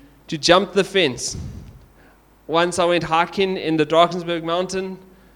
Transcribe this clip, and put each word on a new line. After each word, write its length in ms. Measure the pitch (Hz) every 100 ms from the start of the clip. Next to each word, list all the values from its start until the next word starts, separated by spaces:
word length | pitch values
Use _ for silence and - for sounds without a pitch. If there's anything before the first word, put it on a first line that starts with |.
| - _ -
to 100 | 160
jump 360 | 139 180 196
the 100 | 196
fence. 540 | 185 190 156 120 - - - - - - - _ - _ _ _ -
Once 300 | 160 175 175
I 60 |
went 200 | 175 175
hiking 520 | 165 160 175 - 190 190
in 220 | 156 160
the 80 | 151
Drakensberg 580 | 160 170 180 170 170
Mountain, 560 | 165 170 185 190 190 185 - - -